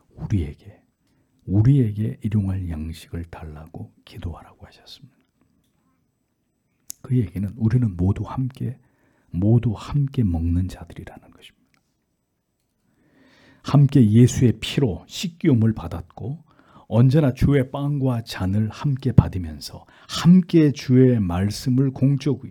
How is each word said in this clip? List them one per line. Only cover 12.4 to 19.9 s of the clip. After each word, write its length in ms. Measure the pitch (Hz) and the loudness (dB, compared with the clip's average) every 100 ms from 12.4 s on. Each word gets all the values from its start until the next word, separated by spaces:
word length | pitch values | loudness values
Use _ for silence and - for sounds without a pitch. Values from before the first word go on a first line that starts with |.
| _ _ _ _ _ _ _ _ _ _ _ _ | _ _ _ _ _ _ _ _ _ _ _ _
함께 480 | - 147 139 143 107 | 0 2 4 4 4
예수의 480 | 110 123 - 123 - | 6 6 4 0 0
피로 440 | - - 135 85 - | -4 -2 -2 -4 -12
씻기움을 640 | - 185 - 170 123 113 | -10 -10 -2 0 2 2
받았고 720 | 110 85 85 85 - 101 151 _ _ _ - - | 0 -8 -12 -14 -14 -12 -12 _ _ _ -20 -2
언제나 460 | 113 131 143 143 | 4 4 4 2
주의 380 | 135 - 139 131 | 2 2 2 0
빵과 540 | 139 143 147 131 117 | -4 -4 -2 -2 -2
잔을 440 | 110 - 92 101 110 | -6 -6 -2 -2 -2
함께 440 | - 147 131 127 | -4 -4 -2 4
받으면서 760 | 110 82 87 82 76 - 85 - | 4 4 -2 -10 -12 -16 -18 -20